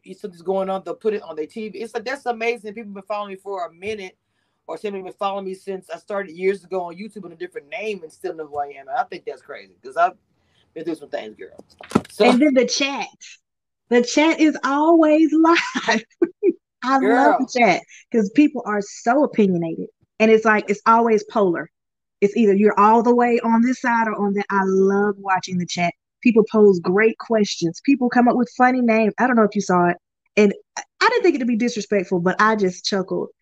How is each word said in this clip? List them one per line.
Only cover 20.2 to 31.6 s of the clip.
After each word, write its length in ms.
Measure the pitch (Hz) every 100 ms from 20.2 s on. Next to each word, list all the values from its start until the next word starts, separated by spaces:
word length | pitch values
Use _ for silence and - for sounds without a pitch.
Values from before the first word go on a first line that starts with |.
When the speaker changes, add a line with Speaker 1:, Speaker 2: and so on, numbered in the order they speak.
| 220
Speaker 2:
it's 140 | 220
like, 240 | 220 214 -
it's 120 | 202 226
always 380 | 226 233 214 202
polar. 400 | 233 190 160 160 _ _ _ _ _
It's 160 | 202 240
either 180 | 208
you're 240 | 196 208 202
all 240 | 214 233
the 120 | 233
way 260 | 240 240 240
on 180 | 226 226
this 180 | 240 254
side 260 | 247 233 220
or 80 |
on 200 | 196 202
that. 120 | 196 202
I 140 | 196
love 520 | 190 190 190 202 208 196
watching 400 | 196 185 190 180
the 80 | 170
chat. 260 | 180 175 - _ _
People 220 | 247 220 214
pose 260 | 220 208 180
great 380 | 175 196 220 -
questions. 600 | - 220 202 - 165 -
People 240 | - 285 240
come 200 | 247 240
up 80 | 247
with 120 | 240 -
funny 240 | 254 254
names. 320 | 233 220 214 -
I 80 | 247
don't 80 |
know 80 | 233
if 140 | 208 208
you 40 |
saw 280 | 190 180 175
it. 80 | - _ _ _ -
And 180 | 208 - _ -
I, 40 | - -
I 80 | 427
didn't 140 | 494
think 100 | 359
it 40 | 277
to 40 | 247
be 100 |
disrespectful, 640 | 220